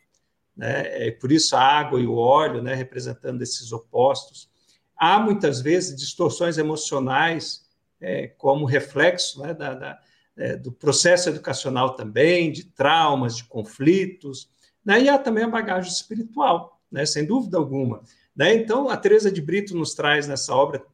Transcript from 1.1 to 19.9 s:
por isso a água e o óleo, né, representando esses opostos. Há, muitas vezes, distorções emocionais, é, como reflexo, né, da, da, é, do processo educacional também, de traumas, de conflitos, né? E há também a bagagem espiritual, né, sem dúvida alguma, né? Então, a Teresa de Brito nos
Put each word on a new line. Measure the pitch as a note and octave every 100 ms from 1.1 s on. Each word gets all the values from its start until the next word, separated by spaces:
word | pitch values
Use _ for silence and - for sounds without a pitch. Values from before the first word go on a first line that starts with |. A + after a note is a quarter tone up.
por | - B2+
isso | D#3 - B2+
a |
água | C3 D3 D3 B2+
e | A#2+
o | A#2
óleo, | A#2+ D3 D#3 B2+
né, | B2
representando | C3 B2+ B2+ B2+ B2 C#3 B2+
esses | A#2+ - A#2
opostos. | A2+ - A#2+ C3 C3+ - - - _ _ _ _ -
Há, | D#3+ G3+
muitas | A3 G3+ D#3 B2
vezes, | C3 F3 C#3+ C3+
distorções | - - E3 - F3 D#3+
emocionais, | D#3 D#3 - C#3+ C3 C3 E3 D#3+ - - _ _ _ _
é, | F#3 D3 B2+
como | _ C#3 C#3 C#3+
reflexo, | C#3 - C#3+ E3 - - C3+
né, | D3
da, | D#3+ C#3+
da, | B2+ C#3 - _ _ _ -
é, | - -
do | B2+
processo | - D3 C#3 F3 F3+ F3
educacional | D3+ - C3+ C#3 B2+ C3 B2+
também, | G#2+ G#2+ D#3 F3 E3
de | B2+ -
traumas, | - C#3 E3 D#3 C#3 A#2+ A2+
de | -
conflitos, | A#2 G#2 - C#3 F#3+ F#3 - C#3 C3 - _ _ _
né? | G#3 G#3+
E | C#4
há | C#4
também | C4+ A3
a | A3+
bagagem | A3+ G#3 F#3 F3+
espiritual, | - - A3 A3+ C#4+ C4+ E3+ - _ _
né, | C3+ D3
sem | D3 D#3
dúvida | B3+ G#3+ F3
alguma, | C#3 C#3 B2+ A2+ - _ _ -
né? | D#3
Então, | A3 A3+ A#3+ C#4
a | G#3
Teresa | G3+ G#3+ G#3+
de | E3+
Brito | D3 F#3+ G3+ F3
nos | D3+